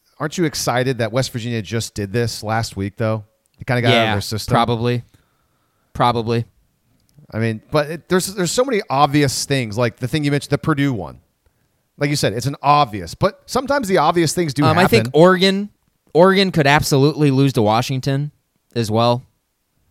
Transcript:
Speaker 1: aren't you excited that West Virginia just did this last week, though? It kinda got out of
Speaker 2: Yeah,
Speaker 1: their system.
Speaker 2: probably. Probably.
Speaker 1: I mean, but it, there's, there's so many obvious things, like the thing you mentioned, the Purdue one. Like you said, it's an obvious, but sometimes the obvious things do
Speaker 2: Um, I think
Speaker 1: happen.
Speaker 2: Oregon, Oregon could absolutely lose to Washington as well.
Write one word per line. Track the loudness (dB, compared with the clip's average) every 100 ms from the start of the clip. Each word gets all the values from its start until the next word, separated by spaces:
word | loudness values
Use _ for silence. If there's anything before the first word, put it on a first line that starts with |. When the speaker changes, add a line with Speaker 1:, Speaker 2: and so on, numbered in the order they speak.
| _ -10
Speaker 1:
aren't | -8 -2
you |
excited | -4 -2 -2 0 0 -2
that | -2
West | -2 -4
Virginia | -4 -6 -6
just | -4 -6 -6
did | -8 -4
this | -2 -4 -4
last | -4 -4 -4 -6
week, | -8 -4
though? | -4 -4 -8 _ _ -16
It | -4
kinda | 0
got | 2
out | 2
of |
Speaker 2:
Yeah, | 2
Speaker 1:
their | -2
system. | -4 -8 -2
Speaker 2:
probably. | 0 0 0 -2 -4 -6 _ _ _ _ _ _ _ _
Probably. | -2 0 0 -2 -2 -4 _ _ _ _ _ _ _ -12
Speaker 1:
I | -4
mean, | -2 -4 -4
but | -2 -2
it, | -6 -2
there's, | -2 -2
there's | -4 -4
so | -2
many | 0 -2 -2
obvious | 2 2 4 2 0 -4
things, | -2 -2 -2
like | -2 -2
the | -6
thing | -2
you | -2
mentioned, | -2 -2
the | -4
Purdue | -2 0 0
one. | -2 -8 -14 _ _ _ _ _ _ _ -4
Like | -2
you | 0
said, | -2
it's | -2 -6
an | -4
obvious, | 2 2 2 -2 -10
but | -2 -4 -4 -6
sometimes | -6 -2 -2 0
the | 2
obvious | 2 2 0
things | 0 -4
do | 0
Speaker 2:
Um, | 2 4
I | 4
think | 2 2
Speaker 1:
happen. | 6
Speaker 2:
Oregon, | 6 6 2 0 -4 _ _ _ _
Oregon | 4 6 6 2
could | 2 4
absolutely | 2 2 2 2 4 2
lose | 4 2
to | 2
Washington | 2 2 0 -4 -2 -2 -4 -10 _ _ _
as | -6 -2
well. | 0 2 0 -4 _ _ _ _ _ _